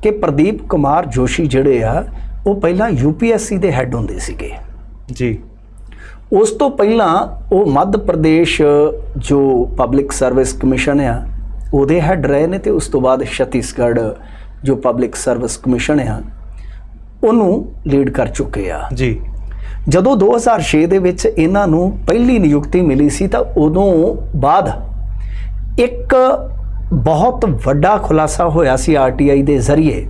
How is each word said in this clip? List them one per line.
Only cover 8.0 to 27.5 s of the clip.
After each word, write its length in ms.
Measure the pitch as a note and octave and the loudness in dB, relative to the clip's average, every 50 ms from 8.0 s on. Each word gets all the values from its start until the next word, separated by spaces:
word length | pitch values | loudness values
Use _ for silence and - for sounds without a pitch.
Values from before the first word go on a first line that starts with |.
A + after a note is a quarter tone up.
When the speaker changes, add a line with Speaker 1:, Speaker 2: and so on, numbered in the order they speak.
| G3+ - F3 D#3+ D#3 D#3+ D#3+ D#3+ E3+ - - - D#3 D3 D3 D3 D3 D3+ D#3 - - - - | 0 -2 -2 2 2 4 4 4 4 2 2 2 4 4 4 4 4 2 0 -4 -10 -8 -8
Speaker 1:
ਜੋ 480 | C#3+ A2+ - C#3+ C#3 C#3 C3+ C3 B2 A#2+ A#2 - - | -8 -2 0 2 4 4 4 2 2 0 -2 0 -2
ਪਬਲਿਕ 340 | C3 A#2+ B2+ C#3 C#3 C#3 - | 0 2 2 0 0 0 -2
ਸਰਵਿਸ 400 | - C3+ B2+ B2 C3+ C3 B2 - | -2 0 0 2 2 0 0 -2
ਕਮਿਸ਼ਨ 480 | - - C3 C3 B2 - D3+ C#3+ C#3+ | -2 0 0 0 2 0 0 0 0
ਆ, 260 | C#3+ B2+ A#2 A#2 - - - - - - - - - - - | 0 0 -2 -2 -4 -6 -8 -8 -10 -10 -10 -10 -8 -2 0
ਉਹਦੇ 260 | C#3 C#3 C3+ D#3 F3 | 0 2 4 2 2
ਹੈੱਡ 260 | D3+ D3+ F#3+ F3 C3+ | 2 2 0 0 0
ਰਹੇ 200 | C#3 D3 C#3+ D#3 | 0 2 2 2
ਨੇ, 120 | E3+ F#3 F#3+ | 0 -2 -2
ਤੇ 120 | F#3+ G3+ | -2 0
ਉਸ 160 | G#3 E3 D3+ | 0 0 -2
ਤੋਂ 140 | - - C3+ | -2 -2 0
ਬਾਅਦ 240 | B2+ B2+ C3 C3 C3 | 2 2 2 2 0
ਛੱਤੀਸਗੜ੍ਹ 760 | G#2+ - - C3 B2+ - B2+ A2 - - - B2 A#2+ A#2 A#2 A#2 G2+ - - - - - - - - - - - | -6 -2 -4 -4 -2 -2 -4 -4 -4 -4 -2 0 0 0 0 -2 -2 -6 -8 -14 -20 -18 -18 -18 -18 -18 -8 -2
ਜੋ 120 | C3+ C3+ | -2 -2
ਪਬਲਿਕ 380 | - - B2 A#2 A#2+ B2+ A2+ - | 0 0 -2 0 0 -2 -4 -4
ਸਰਵਿਸ 420 | - - C3 B2 A#2 B2 A2+ - | -4 -2 -2 -2 -2 -2 -6 -8
ਕਮਿਸ਼ਨ 440 | - - C3 B2+ A#2 - - D3+ D3 | -6 -2 -2 -2 0 0 0 0 0
ਆ, 220 | B2+ A2+ G#2+ A2 - - - - - - - - - - - - - - - - - - - - - | 0 -2 -4 -6 -8 -12 -14 -16 -16 -16 -16 -16 -16 -16 -16 -18 -18 -18 -20 -20 -20 -20 -10 -2 0
ਉਹਨੂੰ 480 | A3+ A3+ A#3 G#3 F3+ - - - - - - - | 2 4 4 4 2 0 0 -4 -8 -12 -10 -4
ਲੀਡ 240 | - C#3 C#3 C#3 B2 | 0 2 2 2 0
ਕਰ 160 | - - A#2+ | 0 -2 -2
ਚੁੱਕੇ 440 | A2 - - - - - G#2 F#2+ F#2 | -2 -2 -6 -6 -4 -4 -6 -6 -6
ਆ। 100 | E2 D2+ D#2+ - - | -6 -8 -8 -8 -4
Speaker 2:
ਜੀ। 260 | A#2+ C3 B2 G#2+ - - - - - - - - - - - - - - - | -2 -2 -2 -2 -4 -6 -8 -8 -10 -10 -10 -10 -10 -10 -10 -10 -6 -2 0
Speaker 1:
ਜਦੋਂ 280 | C#3 F3+ F#3 B3+ C#4 | 2 4 4 4 4
ਦੋ 200 | G#3 G3 G#3 A#3+ | 4 4 4 2
ਹਜ਼ਾਰ 240 | A#3 A3+ A#3+ A#3 G#3+ | 2 2 2 2 2
ਛੇ 260 | D3+ - - D3+ D#3+ | 0 0 2 2 2
ਦੇ 120 | F3 F#3+ G3 | 4 2 2
ਵਿੱਚ 280 | F3+ F3+ F3+ - - A3 - - | 2 0 -2 2 -2 0 2 2
ਇਹਨਾਂ 300 | D#3+ E3 F#3 G3+ G3+ F3+ | 2 2 2 2 2 2
ਨੂੰ 300 | D#3 E3 F3+ F#3+ - - - | 2 2 2 0 -2 -4 -2
ਪਹਿਲੀ 320 | - F3 A3+ A#3+ B3 C4 A3+ | 0 0 2 2 2 4 4
ਨਿਯੁਕਤੀ 420 | F#3 D3+ D3 D3 D3 - - F3+ | 4 4 4 2 0 0 0 2
ਮਿਲੀ 300 | F3+ D#3 C3+ C3+ D3 D3 | 2 2 4 4 2 2
ਸੀ, 160 | C3+ - F#3+ | 2 0 -2
ਤਾਂ 140 | F#3+ - - | 0 0 0
ਉਦੋਂ 760 | - - - - D3 D#3 D#3 F3+ G3 G3+ F3+ D#3+ E3 D3+ A2 - - - - D3+ | -2 0 0 2 2 2 2 2 2 4 4 4 2 0 0 -4 -6 -4 -2 0
ਬਾਅਦ 320 | B2+ C#3 D#3 G3 G3 - - - - - - - - - - - - - - - - - - - - - - - | 2 4 4 4 2 0 -4 -6 -8 -8 -8 -8 -6 -6 -6 -6 -6 -8 -8 -8 -8 -8 -6 -6 -8 -4 0 0
ਇੱਕ 360 | A#3+ B3 - - - - C#4 B3+ B3+ B3+ - - - - - - - - - - - - - | 0 0 0 -6 -2 2 4 4 4 4 2 0 -4 -6 -8 -8 -8 -6 -6 -6 -4 -2 -2
ਬਹੁਤ 520 | C#3+ A2+ D3+ D#3+ D3+ F#3 B3 A#3+ - - G#3 | 0 2 2 2 2 2 0 0 0 -2 -2